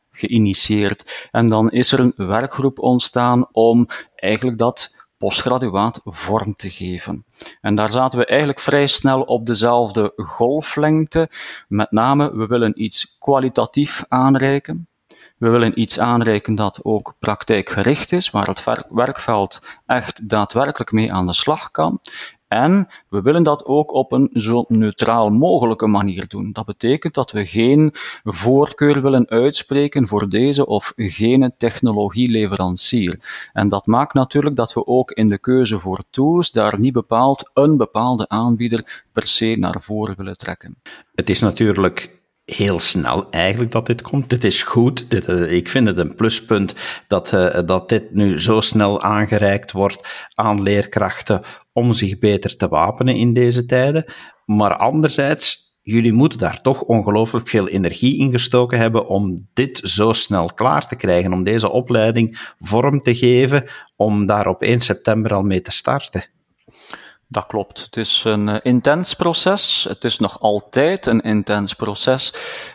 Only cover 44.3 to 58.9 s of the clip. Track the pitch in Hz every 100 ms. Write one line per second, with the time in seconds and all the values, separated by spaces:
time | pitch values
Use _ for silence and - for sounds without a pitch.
44.3 | 120 107 - - 117 120 123 - 104 -
45.3 | 90 85 87 85 131 110 87 82 - 110
46.3 | - - 104 95 - - - - 95 -
47.3 | 98 90 - 87 92 - 110 - 95 101
48.3 | 78 113 110 - 110 101 101 98 104 104
49.3 | 104 101 101 - 98 98 - - - -
50.3 | - 107 104 98 101 - 101 95 - -
51.3 | 98 - - _ 120 120 113 98 95 107
52.3 | 98 98 - 92 76 87 - 127 127 120
53.3 | 120 120 123 120 127 135 156 156 - -
54.3 | _ - 104 101 - 113 151 156 - 139
55.3 | 156 - - _ _ - 117 117 113 156
56.3 | - 90 - 131 131 - 113 98 107 113
57.3 | 120 120 110 92 92 85 - 127 151 135
58.3 | 123 - 123 123 123 113